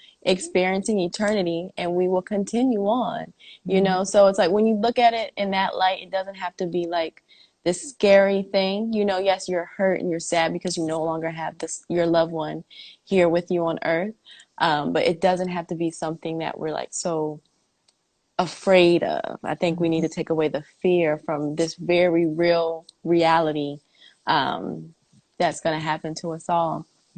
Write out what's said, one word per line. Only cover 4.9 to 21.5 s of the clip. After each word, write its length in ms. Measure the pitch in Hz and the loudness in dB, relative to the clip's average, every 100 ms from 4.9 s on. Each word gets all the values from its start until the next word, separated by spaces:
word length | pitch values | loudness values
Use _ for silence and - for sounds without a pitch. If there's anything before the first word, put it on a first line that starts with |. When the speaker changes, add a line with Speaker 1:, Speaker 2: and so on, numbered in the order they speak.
| 247 | 4
Speaker 1:
at 160 | 233 | 2
it 180 | 226 220 - | 2 -6 -4
in 140 | 196 | -2
that 240 | 190 190 - | 0 -2 0
light, 260 | 185 190 | 0 0
it 80 | 180 | -4
doesn't 240 | 190 190 190 | -6 -6 -8
have 200 | 180 - | -10 -6
to 80 | 180 | -4
be, 200 | 175 170 | -2 -2
like, 360 | 170 160 _ _ _ _ _ | -2 -4 _ _ _ _ _
this 180 | 175 180 147 | -4 -4 -6
scary 520 | - 202 196 196 196 | 0 6 6 6 2
thing. 500 | 196 196 190 202 226 | 0 -2 0 -2 -2
You 120 | 214 202 | -2 0
know, 120 | 185 | 0
yes, 300 | 196 185 - | 0 0 0
you're 220 | 180 170 - | -4 -4 -2
hurt 240 | 190 180 | 0 0
and 100 | 180 | -2
you're 100 | 165 | -4
sad 320 | - 170 165 | -2 0 0
because 240 | 175 180 170 | -2 -6 -4
you 80 | |
no 180 | 160 160 | -4 -2
longer 280 | 160 165 160 | -4 -4 -6
have 280 | 165 160 165 | -6 -10 -8
this, 260 | 160 - - | -10 -12 -4
your 180 | 175 170 | 0 2
loved 260 | 165 170 | 4 2
one 320 | 165 151 156 - - - - | -2 -6 -8 -12 -20 -20 -20
here 240 | - 190 175 | 0 4 4
with 220 | 170 175 | 4 0
you 160 | 175 165 | 0 0
on 120 | 165 | -2
earth. 300 | - 165 208 - _ - - - | -2 -2 -2 -8 _ -20 -20 -2
Um, 340 | 170 147 151 | 0 0 0
but 120 | 165 - | 0 0
it 140 | 160 | 2
doesn't 280 | 190 180 185 | 0 0 -2
have 200 | 180 170 | -6 -6
to 60 | |
be 160 | 165 165 | -4 -4
something 480 | - 160 165 165 165 | -4 -8 -6 -6 -6
that 200 | 156 - | -6 -6
we're, 140 | 156 | -6
like, 180 | 151 - | -6 -8
so 460 | - 180 160 151 151 _ _ _ _ _ _ _ _ _ - | -8 -4 -4 -4 -8 _ _ _ _ _ _ _ _ _ -6
afraid 640 | 170 - - 185 175 170 | -6 -4 4 6 8 4
of. 360 | - 73 - - | 2 -4 -6 -8
I 120 | - 156 | -6 -2
think 240 | 180 170 | -2 0
we 100 | 170 | 0
need 120 | 165 | 0
to 80 | 160 | -2
take 200 | 175 156 | -4 -4
away 180 | 160 156 | 0 0
the 160 | 143 - _ | -2 -10 _
fear 360 | 185 175 160 151 - | 0 2 2 0 -4
from 300 | 147 147 | -4 -4